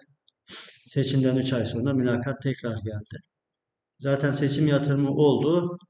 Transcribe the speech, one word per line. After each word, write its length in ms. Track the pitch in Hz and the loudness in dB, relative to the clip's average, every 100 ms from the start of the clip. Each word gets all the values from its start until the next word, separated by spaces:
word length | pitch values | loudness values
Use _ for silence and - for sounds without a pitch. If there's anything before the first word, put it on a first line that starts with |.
| - _ _ _ - - - - - | -10 _ _ _ -20 -18 -18 -20 -8
Seçimden 480 | - 131 135 131 135 | -2 0 2 2 2
üç 180 | 127 | 0
ay 120 | 127 104 | -2 -2
sonra 280 | 117 131 | -2 -2
mülakat 480 | 135 123 120 123 131 | 0 2 0 -2 -4
tekrar 360 | 139 127 120 107 | -4 -4 -6 -6
geldi. 400 | 101 104 104 - - _ _ _ _ _ _ _ | -6 -8 -10 -16 -18 _ _ _ _ _ _ _
Zaten 320 | 139 139 143 | -2 0 0
seçim 360 | 139 139 - 151 | 0 0 2 2
yatırımı 440 | 143 143 139 143 | 2 2 0 2
olduğu 680 | 139 147 120 135 175 175 175 _ | 4 4 4 2 0 0 -6 _